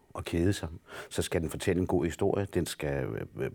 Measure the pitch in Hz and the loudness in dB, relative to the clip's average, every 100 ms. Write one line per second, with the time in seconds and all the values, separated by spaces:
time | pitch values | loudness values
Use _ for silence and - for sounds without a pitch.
0 | _ - 87 85 87 101 80 85 - - | _ -10 -2 2 4 2 -2 -8 -14 -14
1 | - - 87 90 80 80 - 87 92 90 | -8 -4 0 0 -2 -2 0 2 4 4
2 | 82 - 101 - 101 90 80 - 76 69 | 2 2 2 2 0 0 -2 -2 -2 -2
3 | 62 55 - - 65 | -2 -4 -6 -6 -6